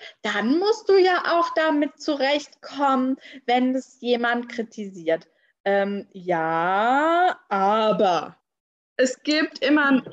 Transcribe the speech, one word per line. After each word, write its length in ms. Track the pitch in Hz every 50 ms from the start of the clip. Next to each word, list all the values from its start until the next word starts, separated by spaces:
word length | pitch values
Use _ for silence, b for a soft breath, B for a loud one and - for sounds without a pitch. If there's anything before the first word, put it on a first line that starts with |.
| B B B B -
dann 360 | 220 208 208 208 226 277 339
musst 300 | 381 415 453 453 - -
du 80 | 381
ja 420 | 392 359 370 359 339 - - 330 339
auch 160 | 330 339 339
damit 460 | 330 311 320 302 294 302 285 - -
zurechtkommen, 1160 | - - 302 277 262 269 285 294 294 - - _ - - 269 269 285 277 269 254 254 262 269 - B B B 269 B
wenn 280 | - 240 254 247 254 254
es 260 | 262 254 - - -
jemand 480 | - 240 247 240 233 233 240 240 240 240
kritisiert. 800 | - - 220 226 - - 208 196 190 185 165 160 165 165 - _ _ _ _ _ _ _ -
Ähm, 420 | 196 196 202 196 196 202 202 - _ -
ja, 1300 | 196 175 180 175 165 160 160 165 165 165 180 190 196 214 233 254 285 302 320 339 349 359 370 - - _ -
aber 880 | 208 196 190 196 208 220 220 214 208 180 214 185 175 160 - - - _ _ _ _ _ _ _ _ _ _ _ _
es 260 | - 247 254 - - -
gibt 360 | 285 302 311 311 339 - - -
immer 380 | 254 294 302 285 277 269 254 - -